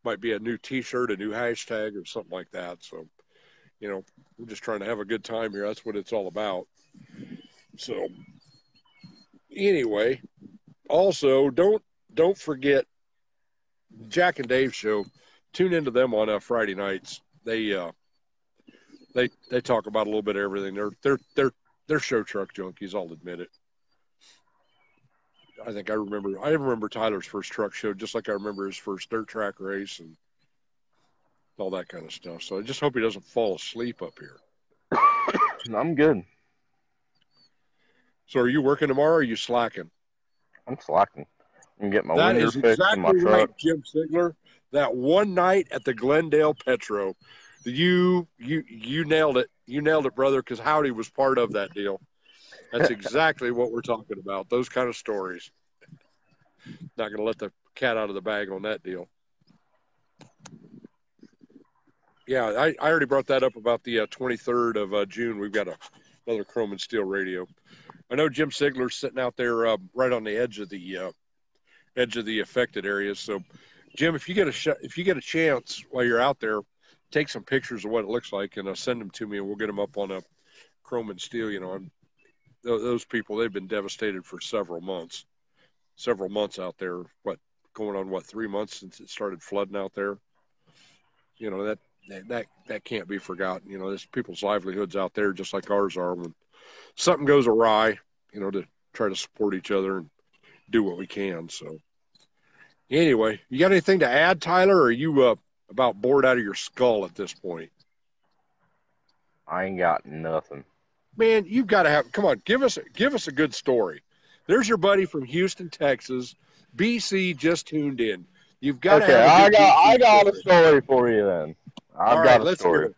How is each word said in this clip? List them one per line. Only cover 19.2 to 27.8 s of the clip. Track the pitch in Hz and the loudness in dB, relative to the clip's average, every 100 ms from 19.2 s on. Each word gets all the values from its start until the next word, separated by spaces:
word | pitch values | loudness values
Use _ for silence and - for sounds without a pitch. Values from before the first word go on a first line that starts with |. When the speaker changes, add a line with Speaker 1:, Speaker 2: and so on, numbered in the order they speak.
| 123 _ _ | -2 _ _
Speaker 1:
they | 123 | -6
talk | - 117 107 | 0 -2 0
about | 110 104 | -2 0
a | |
little | 107 | -2
bit | 104 101 | -2 -2
of | |
everything. | 101 98 98 98 | -4 -4 -6 -6
They're, | 104 - | -8 -4
they're, | 139 135 _ - | -2 -2 _ -2
they're, | 135 _ _ _ - | -2 _ _ _ -4
they're | 151 | -4
show | - 120 | 0 -2
truck | 104 104 95 | -2 -8 -8
junkies. | - 95 87 98 | -10 -12 -12 -10
I'll | 98 85 | -8 -10
admit | 80 87 87 | -14 -14 -14
it. | 90 _ _ _ _ _ _ _ _ _ _ _ _ _ _ _ _ _ _ _ _ - 110 | -14 _ _ _ _ _ _ _ _ _ _ _ _ _ _ _ _ _ _ _ _ -16 -12
I | |
think | 104 98 | -10 -4
I | |
remember, | 107 101 104 98 95 | -4 -4 -6 -6 -4
I | 139 | -2
remember | 156 135 113 107 | 0 0 -4 -6
Tyler's | 117 110 101 - | -4 -2 -4 -8
first | 104 - | -10 -10
truck | - 104 | -6 -6
show, | - | -4